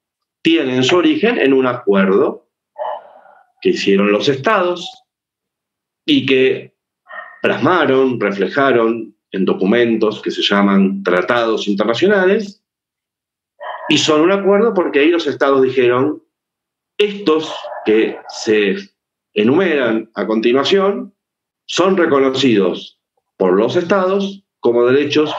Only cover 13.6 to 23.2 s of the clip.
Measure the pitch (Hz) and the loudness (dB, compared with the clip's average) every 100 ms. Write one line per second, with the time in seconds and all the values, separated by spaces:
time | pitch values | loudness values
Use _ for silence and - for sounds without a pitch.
13.6 | - - - 151 - 151 170 196 190 202 | -12 -8 -2 -2 0 2 2 0 0 2
14.6 | 233 196 156 147 156 170 147 123 139 135 | 0 0 -2 2 2 0 -2 -2 0 2
15.6 | 131 131 120 123 147 160 _ _ _ _ | 2 2 2 2 0 -4 _ _ _ _
16.6 | _ _ _ - 208 196 175 160 160 - | _ _ _ -2 -2 -2 0 0 -2 -10
17.6 | - - 110 110 - - - - 113 107 | -12 -6 0 2 0 -4 -14 -8 0 0
18.6 | 101 98 - _ _ _ _ 104 110 160 | 0 -2 -8 _ _ _ _ 0 2 2
19.6 | 180 147 117 110 110 104 101 113 120 135 | 0 0 -2 -4 -6 -8 -4 0 2 2
20.6 | - 196 190 240 254 _ _ _ _ _ | 2 0 0 -4 -8 _ _ _ _ _
21.6 | - - 190 185 160 139 135 131 135 104 | -8 -2 0 2 2 2 0 0 2 2
22.6 | 90 - - _ _ _ | 0 -4 -12 _ _ _